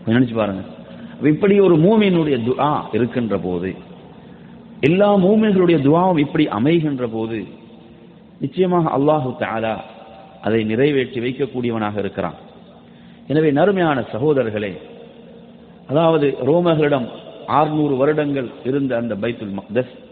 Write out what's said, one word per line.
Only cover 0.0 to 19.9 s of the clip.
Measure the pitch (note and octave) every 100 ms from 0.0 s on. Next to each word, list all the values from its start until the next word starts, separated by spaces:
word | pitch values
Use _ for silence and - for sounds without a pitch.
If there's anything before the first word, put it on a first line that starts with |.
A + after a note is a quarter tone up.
கொஞ்சம் | A#2 A#2
நினைச்சு | B2
பாருங்க. | A2+ G#2 F#2+ - - - - -
அப்ப | - C#3
இப்படி | D#3 G3+ G3+
ஒரு | F#3+ E3
மூமினுடைய | F3 A3 G3+ F3 D3+ B2+
துஆ | A2+ B2+ C#3+ C3 -
இருக்கின்ற | G#2+ A#2 B2+ A2+ G2+
போது, | F2+ F2+ F#2 E2 - - - - - - - - - -
எல்லா | C3+ F3+ G3+ G3+
மூமின்களுடைய | F3+ A3 A3 F#3 F3 E3
துஆவும் | C3+ D#3+ F#3 E3
இப்படி | C#3+ D#3+ D3+
அமைகின்ற | G#2 C3+ E3+ D#3 C3+ B2
போது, | A2 A2 A2 F2+ - - - - - - - - -
நிச்சயமாக | C#3 - F#3 F3+ D#3+ C3
அல்லாஹு | C#3+ D#3 C3 A#2
தஆலா | G2 A2+ A2 G2+ - - - - - -
அதை | G2+ A2+
நிறைவேற்றி | A2 A2 C#3+ C#3 B2 B2+
வைக்கக்கூடியவனாக | A#2+ C3+ C3 B2 A#2+ A2+ G#2 G#2
இருக்கிறான். | G2 F#2 F2 - - - - - - - - - -
எனவே | D3 D#3
நறுமையான | C#3 F#3 F#3+ E3+ C3+
சகோதரர்களே, | G#2+ G#2+ D3+ C#3 A2+ G#2 G#2 E2+ - - - - - - - - - - -
அதாவது | C#3 E3 D#3+ C#3+ -
ரோமர்களிடம் | B2 E3+ F3 D#3 D3 C#3 A#2 - - - -
ஆறுநூறு | B2+ D3+ D3+ D3 C3
வருடங்கள் | C#3+ D3+ D3 C#3 A#2 -
இருந்த | A#2+ C#3+ C3+ A#2
அந்த | A#2
பைத்துல் | G2+ A2+ A#2 G#2
மக்தஸ் | G2 - A2 B2